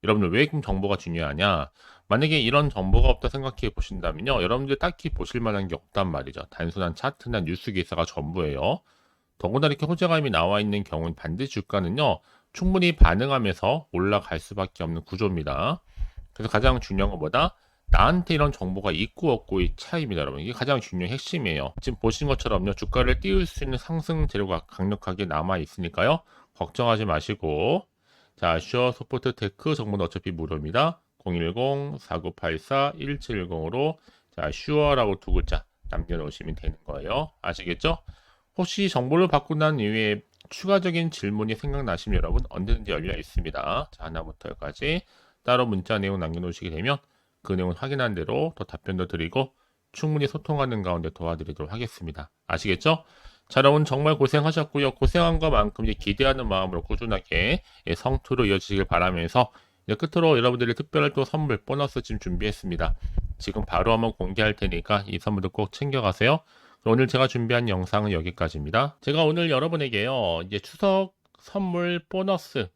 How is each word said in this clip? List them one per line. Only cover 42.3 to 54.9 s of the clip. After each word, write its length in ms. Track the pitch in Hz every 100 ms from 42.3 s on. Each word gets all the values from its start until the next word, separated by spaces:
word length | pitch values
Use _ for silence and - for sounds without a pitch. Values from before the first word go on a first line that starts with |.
| 87 -
언제든지 420 | - 95 113 104
열려 240 | 78 87
있습니다. 760 | 80 76 - 82 71 69 110 151
자, 140 | -
하나부터 440 | 80 82 80 76 82
열까지 540 | 76 73 73 139 170 - _ _ _
따로 220 | - 123 123
문자 320 | 98 87 110
내용 200 | 98 98
남겨놓으시게 500 | 80 82 90 82 92
되면 260 | 78 110 143 _ _ _ _
그 80 | -
내용을 220 | 92 90 85
확인한 380 | 135 139 123
대로 380 | 95 80 123 160
또 80 | -
답변도 460 | - - - 92 90
드리고 440 | 85 82 131 131 _ _ _ _
충분히 380 | - 156 151 143
소통하는 540 | 156 - 151 131 113
가운데 280 | 92 87 80
도와드리도록 600 | - 82 82 80 76 76
하겠습니다. 580 | 107 120 - 82 76 73 _ _
아시겠죠? 560 | 82 104 90 156 160 - _ - _ _
자, 100 | -
여러분, 260 | 139 151
정말 320 | 151 135 151 147
고생하셨고요. 760 | 139 151 156 160 147 143 139